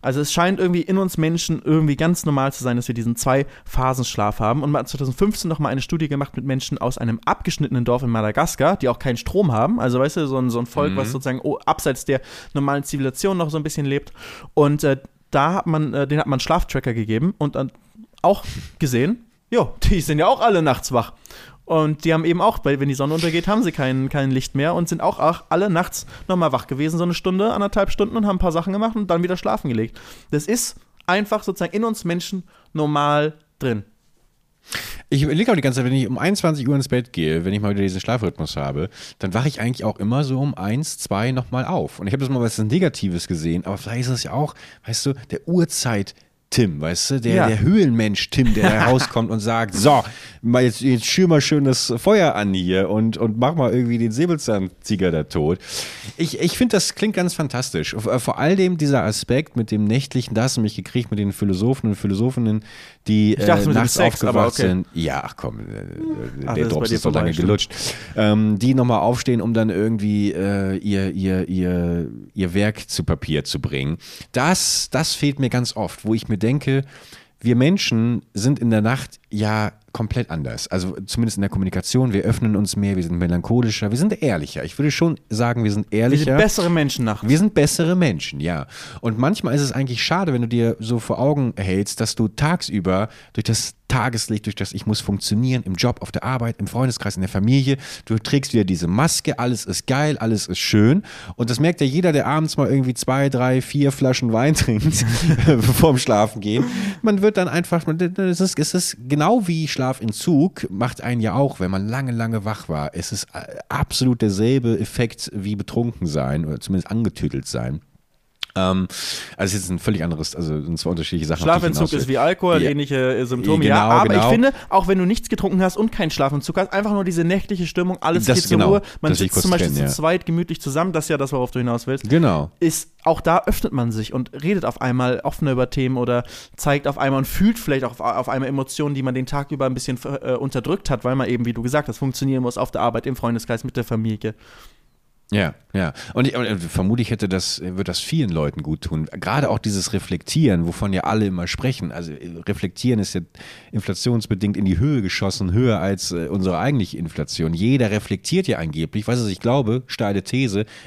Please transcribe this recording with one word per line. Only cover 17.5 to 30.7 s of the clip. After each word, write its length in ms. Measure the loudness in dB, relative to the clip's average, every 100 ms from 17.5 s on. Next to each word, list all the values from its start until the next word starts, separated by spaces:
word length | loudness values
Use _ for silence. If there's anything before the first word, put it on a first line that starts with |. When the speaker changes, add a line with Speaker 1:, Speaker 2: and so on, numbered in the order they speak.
| -2
Speaker 1:
dann 160 | -6 -8 _ -20 -20 _
auch 220 | 0 0 -4 -12 -14 -4
gesehen, 460 | 0 2 0 -2 _ _ _
jo, 240 | 0 0 2
die 180 | 2 4
sind 180 | 2 2
ja 80 | 4
auch 120 | 4
alle 220 | 4 4
nachts 300 | 2 0 0
wach. 200 | -2 -2 -10 -20 -20 -20 -20
Und 400 | 0 2 2 0
die 80 | 2
haben 120 | 2 2
eben 140 | 4
auch, 160 | 2 2
weil 140 | 0 2
wenn 100 | 0
die 60 |
Sonne 200 | 0 -2
untergeht, 340 | 0 0 0 0
haben 140 | 2
sie 100 | 0
kein, 380 | 0 0 0 0
kein 200 | 0 0
Licht 240 | 0 -2
mehr 200 | -2 0
und 140 | 0 -2
sind 120 | 0
auch, 180 | -2 2
auch 260 | 0 0 -2
alle 220 | 0 2
nachts 340 | 0 -2 -8 -12 -16 -4
nochmal 240 | 0 2
wach 140 | 0 -4
gewesen, 320 | -4 -2 0
so 60 |
eine 100 | -2
Stunde, 380 | -2 -2 0 0
anderthalb 360 | 0 0 0 0
Stunden 260 | 2 0 2
und 80 | 0
haben 100 | 2
ein 20 |
paar 140 | 2
Sachen 200 | 0 -2
gemacht 240 | -2 -2 -2
und 140 | 0
dann 120 | 0
wieder 140 | 0 -2
schlafen 300 | -2 -2 -2
gelegt. 280 | -2 -2 -6 -20 -20 -4
Das 160 | -2 0
ist 300 | -2 -2